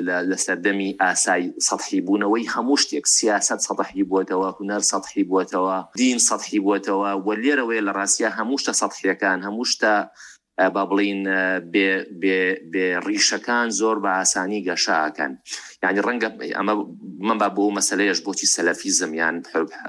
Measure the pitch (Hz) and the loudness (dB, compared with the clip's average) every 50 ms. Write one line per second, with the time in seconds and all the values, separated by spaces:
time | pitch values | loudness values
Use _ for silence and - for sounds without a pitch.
0 | 87 90 90 90 90 92 92 - - 98 92 85 87 101 98 98 95 95 - - | 0 0 0 0 0 0 0 0 -2 -2 -2 0 0 0 0 0 -2 -2 0 2
1 | 95 90 92 - - 98 90 90 90 87 - - - - 98 - - - 98 92 | 2 2 2 2 2 2 2 2 0 -2 -2 -2 -2 -2 0 -2 -2 -2 -2 0
2 | 87 92 101 104 101 104 113 120 110 - - 120 113 131 143 139 - - - 143 | 2 2 2 2 4 2 2 2 0 -2 -2 -2 2 2 2 0 0 -2 -6 -2
3 | - - - - 117 107 104 98 - - 110 104 - - 98 98 95 - - 98 | 0 2 2 2 4 2 2 2 2 0 -2 -2 -4 -2 -2 -4 -4 -2 -2 -2
4 | 98 90 95 95 95 - 92 92 95 95 - - 101 101 104 101 95 - 101 95 | 0 2 2 0 2 0 0 0 0 -2 -4 -6 -6 -4 -2 0 0 0 0 -2
5 | - - - 101 95 87 92 92 90 - - 90 92 95 95 92 90 - - 120 | -4 -2 -2 -2 0 2 2 2 2 2 0 0 0 2 0 -2 -4 -6 -2 2
6 | 127 127 123 117 - - 110 101 - - 107 104 95 101 101 98 - 107 98 98 | 2 2 4 2 2 2 0 -2 -2 -2 -2 0 2 2 2 2 0 0 0 0
7 | 101 101 98 98 95 107 107 107 120 143 147 135 120 117 117 110 104 101 95 98 | 2 0 0 0 0 -2 0 2 2 2 2 2 2 0 0 0 0 -2 -2 0
8 | 101 98 - - 117 110 - 110 107 120 139 135 - 123 113 - 107 95 - - | 0 0 0 0 0 0 -2 -2 -2 -2 -2 -2 -2 -2 0 0 -2 -2 -2 -2
9 | - 95 92 - 104 95 92 90 98 101 104 117 127 - - - 117 110 104 101 | -2 -2 0 0 0 0 0 0 -2 -4 -4 -4 -2 -2 -2 0 2 2 2 2
10 | - - - - - - - - _ _ _ 87 95 92 - 98 95 92 98 101 | 0 -2 -8 -20 -20 -20 -20 -20 _ _ _ 2 2 2 2 0 0 2 2 2
11 | 101 101 98 98 98 98 95 95 92 92 92 90 85 85 87 101 95 95 95 95 | 2 2 0 -2 -2 0 0 0 0 0 0 -2 -2 0 2 2 4 4 2 0
12 | - - 98 85 95 95 92 92 92 92 95 - 87 82 85 92 92 92 90 87 | -2 -6 -4 -2 0 2 2 4 2 0 0 -2 -6 -4 -2 0 0 0 0 0
13 | 87 98 107 98 - - 110 98 - 123 120 120 117 113 104 98 110 110 110 104 | -2 -2 0 2 2 0 0 -2 -2 -2 0 0 0 0 0 0 2 2 2 2
14 | 101 98 92 95 92 - - 98 92 98 107 104 87 90 85 - - 101 87 80 | 0 0 2 2 2 0 0 0 -2 -2 -2 -2 -2 -2 -2 0 0 2 2 2
15 | 76 76 - 80 73 67 - - _ - - - - - - - 95 92 98 101 | 0 0 -2 -4 -4 -4 -6 -8 _ -14 -14 -14 -14 -16 -8 -2 -2 0 2 2
16 | 98 120 123 117 110 101 - - - - - 95 98 104 107 101 - - - - | 0 0 0 0 -2 -4 -4 -6 -8 -6 -4 -2 0 0 0 0 -2 -4 -10 -14
17 | - - - - 98 113 113 107 104 98 95 101 101 104 101 98 - - 101 95 | -14 -14 -10 -4 -2 0 2 2 2 2 2 2 2 2 2 0 0 0 2 2
18 | 101 98 87 82 - 98 92 - - - - - 85 87 85 - - 98 90 87 | 2 2 2 0 -2 -6 -4 -2 0 0 0 2 2 0 0 0 -2 -2 0 0
19 | 87 78 80 82 82 82 82 85 - - - 80 80 - - - - | 0 -2 -2 -2 0 0 -2 -4 -6 -4 -2 -2 -2 -2 -6 -10 -12